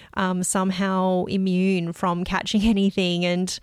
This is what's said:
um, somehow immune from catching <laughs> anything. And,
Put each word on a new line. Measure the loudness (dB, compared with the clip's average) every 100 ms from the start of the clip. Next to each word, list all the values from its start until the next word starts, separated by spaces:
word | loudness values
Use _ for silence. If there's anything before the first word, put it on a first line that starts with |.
| -12
um, | -4 -2 0
somehow | 0 0 0 0 0 0 2 0 0
immune | -2 0 2 2 0 -2
from | -2 -2 -2
catching | -2 -4 -2 0
<laughs> |
anything. | 2 2 2 2 0 0
And, | 0 0 -2 -6